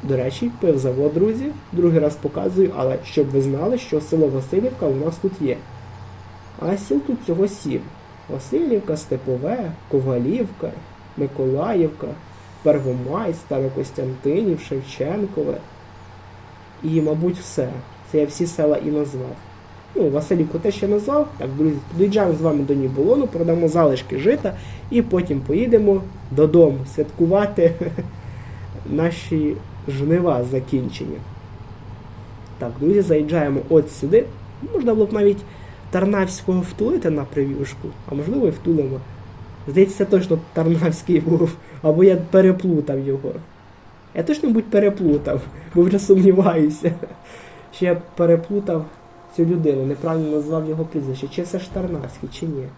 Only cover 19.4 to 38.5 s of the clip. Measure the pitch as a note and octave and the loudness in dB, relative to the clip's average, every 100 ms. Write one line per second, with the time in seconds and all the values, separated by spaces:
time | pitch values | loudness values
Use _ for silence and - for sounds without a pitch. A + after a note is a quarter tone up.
19.4 | - - - - - - E3+ C3+ - F3 | -18 -20 -20 -20 -8 0 2 0 0 0
20.4 | D#3+ E3 G#3 G3 G3 G#3 G#3+ D4 D4 - | 0 0 -2 -2 0 0 2 0 0 -4
21.4 | C#3 C3+ D#3 D3 - E3 G3 G#3 F#3+ D#3 | -8 0 0 0 -6 2 2 4 2 2
22.4 | D#3+ D3 C#3 C#3 C3 C3+ D#3 C4+ B3+ E3+ | 2 2 2 0 0 2 4 4 2 0
23.4 | E3+ E3+ E3 E3 D#3 B2+ - - D#3+ C#4 | 2 2 4 4 4 4 -2 0 2 2
24.4 | G3+ - - - - A#3+ - F3+ F3 C#3+ | 0 -6 -12 -14 -2 0 2 0 0 -2
25.4 | C3 D#3 A#3+ A3+ G#3 G3 F#3 - - C3+ | 0 0 4 4 6 2 0 -14 -6 4
26.4 | D3+ E3+ D#3+ C3+ C3 - D3+ - E3+ G3 | 6 8 8 6 -6 -4 -4 2 4 4
27.4 | G3+ - E3+ E3 D3+ E3 - - - - | 2 4 4 4 -6 -6 -10 -12 -14 -14
28.4 | - - - - - C#3+ E3 E3 - D#3+ | -14 -14 -14 -12 -4 0 0 -2 -4 -2
29.4 | D3+ - - - - C3+ C#3 E3+ F3 C3 | 0 -2 -10 -12 -8 -4 2 2 2 0
30.4 | B2 C3 C3 C#3 A#2 - - D2 - - | 0 -2 -2 -2 -2 -6 -8 -10 -12 -16
31.4 | - - - - - - - - - - | -16 -18 -18 -16 -16 -16 -16 -18 -18 -18
32.4 | - - B2 A#2+ D3 G3+ E3+ D#3 D3+ E3 | -18 -10 -10 -2 2 2 4 2 2 0
33.4 | D3 C3+ - D#3+ D3+ - C#3 G#3 B3 - | 0 0 4 4 4 -4 2 2 2 -8
34.4 | - - - A4+ A#3+ A3 G3+ G#3+ G3+ G3+ | -16 -14 -6 -2 0 2 2 4 2 2
35.4 | - - - - - F#3 F#3+ G3+ F#3 - | -4 -16 -18 -18 -4 0 2 2 0 -2
36.4 | - F#3 F3 - G#3+ E4+ E3+ D3+ C3+ - | -2 0 0 -2 -2 0 0 -2 -2 -2
37.4 | C#3 C#3 C3+ - - - - C#3+ D3+ C4+ | -2 -2 -6 -8 -12 -12 -8 -6 -2 0
38.4 | A3 | 0